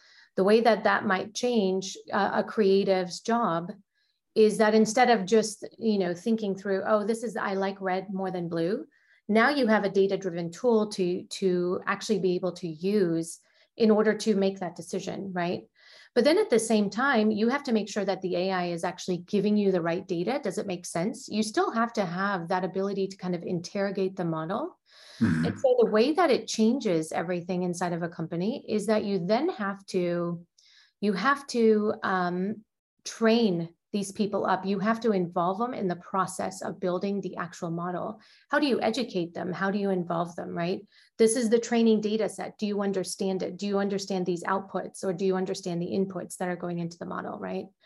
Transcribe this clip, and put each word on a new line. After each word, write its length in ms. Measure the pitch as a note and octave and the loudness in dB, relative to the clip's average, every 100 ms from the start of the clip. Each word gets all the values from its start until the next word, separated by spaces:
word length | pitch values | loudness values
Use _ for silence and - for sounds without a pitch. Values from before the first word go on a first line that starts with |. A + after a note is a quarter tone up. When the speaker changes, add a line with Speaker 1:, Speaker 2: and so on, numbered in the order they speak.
| _ - - - | _ -20 -10 0
Speaker 1:
the 80 | |
way 160 | F#3+ A3+ | 4 6
that 240 | A#3 G#3 | 6 4
that 220 | G#3 G3+ G#3 | 2 2 0
might 280 | F#3+ A3 | -2 -2
change, 640 | - B3 A#3 F#3+ F#3+ F#3+ - - | -4 0 2 2 0 -4 -12 -4
uh, 200 | G#3 G3 | 0 0
a 100 | G#3+ | 0
creative's 760 | G#3+ A3+ G3 G3 G3 F#3 F3 - | -2 2 4 4 4 0 0 -6
job 500 | - A#3 G3+ E3 F3 - _ _ _ _ _ - | -2 0 0 -2 -4 -14 _ _ _ _ _ 6
is 220 | G#3+ G3+ | 6 6
that 180 | G#3+ A3 | 4 6
instead 340 | G#3+ B3+ B3 | 4 4 6
of 160 | A3 F#3 | 4 4
just, 400 | A3 G#3+ - - - | 2 2 -6 -16 -4
you 180 | A3+ G#3 | 0 2
know, 160 | F3 | 0
thinking 420 | F3 A#3 A3 G#3 F#3+ | -2 0 0 0 -4
through, 280 | G3+ F#3+ G#3 | -2 -2 2
"Oh, 200 | G#3+ G#3 | 2 2
this 180 | A3+ | -2
is, 140 | A#3 F3+ | -4 -6
I 160 | G3+ | -4
like 260 | G3 G3 G3 | -2 -2 -2
red 280 | F#3+ F#3 F#3+ | -2 -2 -4
more 200 | F#3+ F#3+ | -6 -4
than 180 | F3+ E3+ | -4 -4
blue," 360 | E3+ E3+ B3+ - _ _ _ - | -2 -2 -2 -6 _ _ _ 2
now 180 | G#3+ C4 | 4 4
you 180 | D4 A3+ | 4 4
have 180 | G#3+ G3 | 4 4
a 40 | |
data-driven 600 | G3 G3 F#3+ F#3+ E3+ E3+ | 4 4 2 -4 -4 -8
tool 360 | E3+ B3 A3 G#3+ | -2 2 2 2
to, 360 | - F3 F#3 | -2 -2 -2
to 560 | - - F#3+ F3+ F3 F#3 - | -6 -2 0 0 0 -2 -4
actually 340 | G3 - G3 | -6 -2 0
be 160 | F#3 F3 | 2 0
able 160 | F3+ | -2
to 140 | E3+ E3+ | -4 -8
use 720 | D#3 F#3+ G#3 F3 E3 E3 - _ _ _ - | -4 0 2 2 0 -4 -10 _ _ _ 2
in 120 | A3 | 4
order 220 | G#3+ G#3+ | 6 4
to 220 | G#3 A3 G3 | 2 2 2
make 240 | G3 G3 | 2 0
that 160 | F3 F3 | -8 -10
decision, 560 | E3 F#3+ F#3 - G3 | -8 -6 -6 -8 -6
right? 280 | F3+ F3 - - _ - - - A#3+ | -4 -2 -4 -8 _ -20 -20 -4 2
But 100 | C#4 | 4
then 120 | F#4 | 4
at 140 | G#4 | 4
the 80 | A3 | 2
same 320 | - G#3+ G3+ | 4 2 2
time, 400 | A3+ C#4 A#3 G#3+ | 0 2 4 4
you 180 | G#3 A#3 | 2 2
have 140 | C#4+ | 0
to 80 | C4+ | 0
make 180 | A3 G#3+ | 0 0
sure 160 | G#3+ F#3+ | -4 -2
that 160 | F#3+ | -2
the 140 | F#3 F3+ | -2 0
A 160 | F#3+ | 0
I 140 | F#3 F3 | 0 -2
is 180 | E3+ | -2
actually 340 | F3+ E3+ - F3 | -4 -6 -4 -6
giving 400 | F3 G3+ G#3 G#3 | -2 0 2 2
you 140 | G3 | 4
the 100 | F3+ | 2
right 260 | E3+ F3 F3+ | 0 -2 -4
data. 320 | E3+ F3+ C#4+ | -4 -2 -2
Does 160 | D4+ - | -4 -6
it 80 | G3+ | -6
make 180 | F3+ - | -8 -6
sense? 420 | A#3 G3 C#4+ - | -4 -4 -6 -6
You 140 | G#3+ | -2
still 300 | G#3+ F4 F#4+ | -2 0 0
have 200 | A3+ A#3 | 0 -2
to 120 | A3 F3+ | -2 -4
have 440 | F3+ G3+ F#3+ E3 | -2 -2 -2 -2
that 140 | F#3 | -2
ability 440 | F3+ F#3+ G3 G3+ F#3+ | -2 -2 -4 -2 -4
to 100 | - | -4
kind 160 | F3+ | -6
of 80 | F3 | -4
interrogate 760 | - E3+ F3 G3+ G3+ G3 F#3+ F#3+ | -4 -6 -6 -4 -4 -2 -4 -2
the 100 | E3+ | -4
model. 520 | D#3+ D#3+ A3+ F4 - _ - - - | -4 -4 -6 -6 -12 _ -20 -18 -2
Speaker 2:
Mm-hmm. 260 | G#3 D#3+ D#3+ | 0 2 -2
Speaker 1:
And 140 | - | 0
so 160 | C4 B3 | 2 4
the 100 | G#3+ | 4
way 220 | G#3+ C4 | 4 2
that 160 | E4 E4 | 4 4
it 180 | G#3+ - | 2 -2
changes 640 | - A3 C4+ A3 E3 D#3+ | 2 2 2 0 0 0
everything 520 | - E3+ F3+ F3 F3+ | -4 -4 -4 -4 -2
inside 300 | F3+ F3 F3 | -2 -2 -2
of 100 | E3+ | -2
a 60 | E3+ | -6
company 540 | F3 D#3+ E3+ G3 C4+ - | -6 -6 -4 -4 -4 -4
is 180 | G#3+ G3+ | -4 0
that 200 | G#3+ G3+ | 0 0
you 200 | G3 F3 | -2 0
then 240 | A3+ E4+ | 0 0
have 340 | F4 G3+ G3 - | -2 -6 -6 -4
to, 520 | F#3 F3 F3 E3+ E3+ - _ _ _ _ - | -2 0 -2 -2 -6 -12 _ _ _ _ -4
you 120 | G#3 | -2
have 340 | F3+ A#3+ C#4+ - | 0 0 0 -2
to, 480 | A#3+ A3 G#3+ G#3 A3 | 2 4 4 2 -2
um, 540 | G#3 F#3 F3+ F3+ G3 G#3+ - _ _ _ - | -2 0 0 -2 -4 -6 -12 _ _ _ -14
train 640 | - A3 A#3 A3 E3+ E3 _ _ | 0 4 4 4 2 -4 _ _
these 200 | G#3 F#3+ | -6 -4
people 320 | - G#3 G3+ | -2 -2 0
up. 220 | - F#3 F#3+ | 0 0 0
You 140 | G3 | 0
have 200 | G#3 A3+ | 0 0
to 100 | A#3 | 0
involve 480 | F#3+ E3+ F3+ E3+ F#3+ | 0 0 0 0 0
them 160 | A#3+ C4 | -4 -2
in 120 | F#3+ | -4
the 100 | F3 | -4
process 640 | - G3 F#3 - F#3+ F#3+ | -4 -2 -2 -4 -6 -6
of 160 | - E3 | -10 -6
building 420 | F#3 F3+ G3+ G3+ | -4 -2 -2 -4
the 160 | F#3 - | -6 -8
actual 320 | F3 - E3+ | -10 -8 -6
model. 500 | E3 F3 F3 G3+ G#3+ _ - - | -4 -4 -4 -6 -10 _ -20 -2
How 80 | D4 | 0
do 80 | D4 | 2
you 160 | A3 | 2
educate 540 | A3+ A#3+ - F#3 E3 - | 0 -2 -4 -4 -4 -6
them? 180 | F3+ | -8
How 160 | E3+ G3 | -4 -2
do 80 | G3+ | -2
you 140 | G3 | 0
involve 440 | F#3 F3 E3+ F3 F#3 | -2 -2 -4 -4 -6
them, 140 | F3+ | -8
right? 320 | F3 E3+ G#3+ - _ _ - | -4 -4 -4 -8 _ _ 2
This 160 | A3 B3 | 4 4
is 120 | A3 | 2
the 120 | A#3 | 2
training 420 | - A#3 A3+ G#3+ | 2 4 6 4
data 260 | G#3 A3 G3 | 2 0 -2
set. 300 | - - - | -4 -12 -6
Do 80 | G#3 | -4
you 160 | G3+ | -2
understand 600 | G3+ F#3+ F3+ - F#3+ F#3 | 0 -2 -4 -4 -2 -2
it? 120 | F#3 F3+ | -4 -6
Do 120 | G3+ | -2
you 100 | G3 | 0
understand 480 | G3+ G3 G3 F#3 F3+ | 0 -2 -2 -2 -2
these 180 | F3 - | -2 -2
outputs, 580 | G3 G3 F3+ G#3+ - | -2 -2 -6 -8 -6
or 100 | G3 | -6
do 120 | F3 F#3+ | -2 0
you 100 | F#3 | 0
understand 440 | F#3+ F#3+ F3+ E3+ | -2 -6 -4 -4
the 120 | F3 | -2
inputs 460 | G3+ F#3+ F3+ - - | -2 -2 -4 -10 -8
that 120 | F3+ | -6
are 60 | F3 | -4
going 240 | F3 F3 | -6 -4
into 180 | E3+ E3+ | -6 -8
the 80 | F#3 | -8
model, 320 | F3+ - G3+ | -8 -8 -8
right? 280 | F#3 F#3 F#3+ _ | -6 -8 -10 _